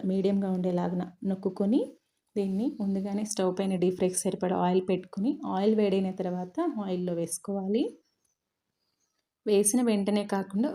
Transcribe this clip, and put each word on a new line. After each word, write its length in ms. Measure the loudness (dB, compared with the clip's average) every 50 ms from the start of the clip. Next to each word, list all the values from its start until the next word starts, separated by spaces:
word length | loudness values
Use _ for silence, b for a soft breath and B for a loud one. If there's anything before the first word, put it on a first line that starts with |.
| 0
మీడియంగా 440 | 0 0 2 2 2 2 2 0 0
ఉండేలాగా 560 | 0 0 0 0 0 0 0 0 -2 -2 -4 -6 -8 -6 -4
నొక్కుకొని 540 | -4 -4 -2 -4 -4 -2 0 2 2 2 2 2 0 -6 _ _ _ _ _ _ _ -4
దీన్ని 300 | -2 -2 0 0 0 -2 -2 -2
ముందుగానే 500 | -2 -2 -2 0 -2 -2 -2 -2 -2 -4
స్టవ్ 280 | -2 -2 0 0 0 0
పైన 180 | 0 0 0 0
డీప్ 220 | 2 2 2 2 2
ఫ్రైకి 200 | 0 0 0 0
సరిపడా 360 | -2 -2 -2 0 0 0 0 2
ఆయిల్ 240 | 2 4 4 2 2 2
పెట్టుకుని 440 | 0 -2 -2 -6 -6 -2 -2 -2 -2 -2 -4 -4
ఆయిల్ 260 | -2 2 2 2 4
వేడైన 340 | 4 4 2 2 2 0 0 -2
తర్వాత 420 | -4 -4 -4 -4 -4 -6 -6 -4 -4 -2 -2 -2 -4 -4
ఆయిల్లో 280 | -4 -2 -2 -2 -2 -2
వేసుకోవాలి. 680 | -2 -4 -4 -6 -8 -6 -6 -4 -4 -2 0 0 0 0 -2 -6 -12 _ _ _ _ _ _ _ _ _ _ _ _ _ _ _ _ _ _ _ _ _ _ _ _ _ _ _ _ 0
వేసిన 340 | 2 4 4 4 4 2 2
వెంటనే 400 | 2 2 2 2 2 2 0 0 0
కాకుండా 440 | 0 -2 -4 -2 -2 -2 -2 -2 0 0